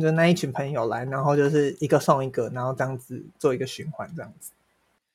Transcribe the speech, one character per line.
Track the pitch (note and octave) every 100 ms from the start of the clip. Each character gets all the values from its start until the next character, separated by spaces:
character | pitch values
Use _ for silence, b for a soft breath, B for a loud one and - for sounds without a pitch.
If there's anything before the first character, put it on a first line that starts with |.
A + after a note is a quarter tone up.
就 | D#3+
那 | D#3+ E3+
一 |
群 | F3 C#3+
朋 | B2+ C#3
友 | C#3 A2+
来， | A2+ C3
然 | C3+
后 | D3 C#3+
就 | C#3+
是 | D3+ C#3 -
一 | D3
个 | D3
送 | - C#3 C3
一 |
个， | C3 A2+
然 | B2+ B2+
后 |
这 | C3
样 | C3 C3
子 | - A#2+ - -
做 | C#3+
一 | B2+
个 | B2+
循 | - D3+
环 | - - E3
这 |
样 | - -
子。 | - - _ _ _ _ _